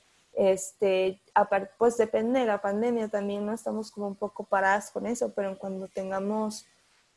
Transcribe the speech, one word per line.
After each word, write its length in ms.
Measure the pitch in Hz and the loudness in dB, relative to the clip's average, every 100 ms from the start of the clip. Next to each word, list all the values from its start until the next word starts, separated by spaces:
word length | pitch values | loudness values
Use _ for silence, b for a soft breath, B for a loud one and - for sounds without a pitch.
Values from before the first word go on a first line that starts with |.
| _ _ _ | _ _ _
este, 840 | - 190 190 - - 202 185 190 190 _ | 2 4 2 -2 -2 2 2 0 -2 _
apar-, 380 | - 202 196 196 - | 2 4 2 -2 0
pues 180 | 240 233 | 2 2
depende 420 | 220 220 226 262 | 0 2 2 2
de 40 | 233 | 2
la 160 | 202 | 0
pandemia 460 | 202 202 240 233 214 | -2 0 0 0 -2
también, 380 | 208 202 202 208 | -2 -2 -4 -4
¿no? 80 | |
Estamos 360 | 226 226 214 214 | -6 -6 -6 -8
como 180 | - 202 | -8 -8
un 80 | 196 | -6
poco 280 | 202 - | -8 -8
paradas 480 | 208 196 190 208 202 | 0 2 4 2 0
con 160 | - 202 | -6 -4
eso, 260 | 240 226 214 | -2 -2 -2
pero 140 | 196 | -4
en 60 | 190 | -6
cuando 320 | 196 190 190 | -8 -8 -8
tengamos 800 | - 190 190 196 214 214 214 - _ _ _ _ | -8 -4 -4 -2 -2 -2 -6 -16 _ _ _ _